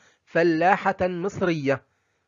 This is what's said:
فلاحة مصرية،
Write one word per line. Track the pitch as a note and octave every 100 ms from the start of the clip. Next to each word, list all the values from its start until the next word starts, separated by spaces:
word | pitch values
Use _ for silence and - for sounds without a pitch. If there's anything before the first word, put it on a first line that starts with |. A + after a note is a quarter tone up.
| _ _
فلاحة | _ E3+ E3+ D#3+ E3+ G3 G3 F#3
مصرية، | F#3 F3 F#3 - F#3 E3 C3+ C3 - _ _ _